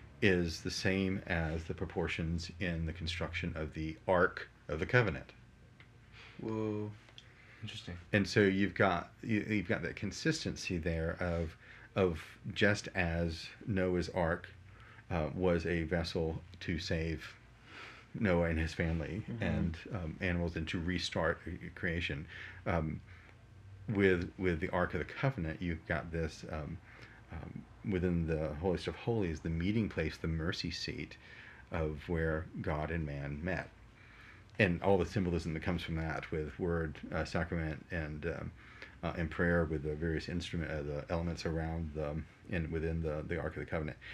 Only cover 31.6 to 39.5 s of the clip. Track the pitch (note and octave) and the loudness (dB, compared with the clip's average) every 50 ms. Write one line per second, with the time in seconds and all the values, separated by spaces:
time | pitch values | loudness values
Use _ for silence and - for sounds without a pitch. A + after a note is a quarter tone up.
31.6 | - - - E2+ D#2+ D#2 D2+ D2 - - F2 E2 D#2+ D#2+ D#2 D#2 E2+ - - - | -12 -6 -2 0 0 0 -2 -4 -4 -2 0 2 2 2 2 0 -2 -4 -8 -4
32.6 | G2+ E2+ D#2 D2+ D#2 D2+ E2 E2+ D#2 D2 C#2+ C#2 C#2 C#2+ C#2+ D2 E2 F2+ F2+ - | -2 -2 0 0 0 -2 -2 -2 -2 -2 -4 -4 -4 -6 -4 -4 -2 -2 -2 -2
33.6 | - - - - - - - - - - - - - - - - - - - - | -4 -8 -12 -18 -20 -20 -20 -20 -20 -20 -20 -20 -20 -20 -20 -20 -20 -6 4 6
34.6 | A2 F#2 E2+ D#2+ - F#2+ G2 F#2 E2+ E2 - - F#2 F2 E2+ E2+ E2+ E2+ D#2 D#2+ | 6 6 6 4 4 6 6 6 4 2 2 2 2 4 2 2 2 0 -2 -2
35.6 | - F#2+ F2 E2+ - - E2+ D#2+ D#2+ D#2+ D2 - - - F2 D#2+ D2+ D2 - - | 0 0 0 0 0 -2 -2 -2 0 -2 -2 -4 -4 -4 -4 -2 -2 -4 -4 -2
36.6 | G2 E2+ E2+ E2 D#2+ D2+ D2 - - - F2 E2 D#2 - - F2+ E2+ E2+ F2+ E2+ | 0 2 2 2 0 -2 -4 -8 -8 -4 -2 -2 -2 0 0 -2 0 0 0 -2
37.6 | D#2+ D#2 D2+ - - - F#2 E2+ D#2 D2+ D2+ D2+ D2 E2 D2 - - E2+ - - | -2 -2 -4 -6 -6 -6 -4 -4 -2 -4 -4 -4 -4 -4 -4 -4 -6 -8 -10 -12
38.6 | - - - - - - - - - E2 - F2 E2+ D#2+ - - F2+ F2 | -16 -20 -18 -16 -16 -16 -10 -6 -4 -2 -2 0 -2 -2 0 2 4 6